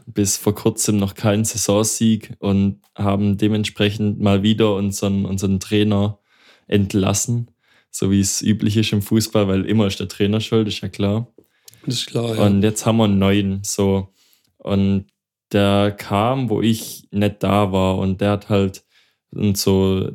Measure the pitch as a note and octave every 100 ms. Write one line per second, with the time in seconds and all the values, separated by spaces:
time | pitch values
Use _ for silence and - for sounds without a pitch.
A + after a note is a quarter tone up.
0 | - G#2+ G2 - - G2 A2+ A2 - G#2
1 | G2 - A2+ G#2 G#2+ G#2 - G2+ A2 -
2 | A2+ A2 - - G2+ G2 G2 G2 _ -
3 | G2+ G2+ G#2 G2 G#2+ G#2+ G#2+ - G#2 G#2+
4 | G#2 - G#2 G2 G#2 G#2+ A2 G2 G2+ G2
5 | G2+ G2 G2 F#2+ G2 F#2+ - G#2 G#2+ G2+
6 | G#2 G#2 _ _ _ _ - G2+ G2 G#2
7 | F#2 G2+ - A#2+ A#2 _ _ _ _ -
8 | F#2+ G2 G2 - G#2+ G#2+ A2 G#2 G#2 G#2
9 | G2+ A2+ A2 G#2+ G2 F#2+ - G#2+ G2+ -
10 | G2+ - G2+ A2 - A2+ G#2 F2+ G2 -
11 | G2+ G#2+ A#2 _ _ _ - - - A#2+
12 | - A#2+ A#2 A2 G#2 G2 G#2+ G#2 A#2 A2+
13 | G#2+ G2 G2 G2+ G2 F#2+ G2+ - G2 F#2+
14 | F#2+ _ _ _ _ _ - G2 G2 G2
15 | G2 _ _ _ _ G#2 G2+ G2+ G2+ G2+
16 | - G2+ A2+ C3+ A#2+ G2+ A2 A2+ - -
17 | - G2+ G#2 - F#2+ G2+ G2 F#2+ F#2+ F#2+
18 | F#2+ F#2 G2+ G#2 - G#2 F#2+ - - _
19 | _ _ _ - G#2 G2 - F#2+ F#2+ F#2+
20 | -